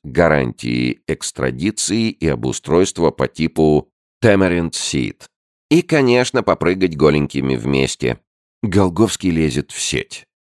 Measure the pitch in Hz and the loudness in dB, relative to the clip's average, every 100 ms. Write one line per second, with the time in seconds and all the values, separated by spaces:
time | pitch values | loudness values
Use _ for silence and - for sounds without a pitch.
0 | 71 64 82 73 62 - 60 60 62 - | -4 2 2 2 -2 -6 -4 -2 -2 -4
1 | - 78 - - 64 64 98 - - 110 | -6 -8 -8 -6 -6 -4 -4 -4 -2 -2
2 | 113 - 80 62 62 - - 82 95 - | -2 -2 -2 -2 -4 -6 0 0 0 0
3 | 82 - 65 - 80 - 78 76 - _ | -2 0 -4 -4 -4 2 2 2 -2 _
4 | _ _ 113 101 92 87 85 - - 71 | _ _ 4 4 2 0 -4 -6 -6 -4
5 | 57 - - _ _ _ - 165 - 156 | -4 -8 -20 _ _ _ 0 0 2 2
6 | 127 123 127 127 95 82 82 92 92 73 | 4 2 2 0 0 0 0 0 -2 2
7 | 76 76 71 69 67 64 62 69 65 - | 2 4 0 -2 -2 -2 0 0 0 -2
8 | 62 58 _ _ _ _ 107 95 92 85 | -4 -4 _ _ _ _ -2 2 2 2
9 | 107 - 92 80 78 65 - - - 64 | 0 0 -2 0 0 -2 -6 -8 -6 -6
10 | - - - _ | -8 -14 -20 _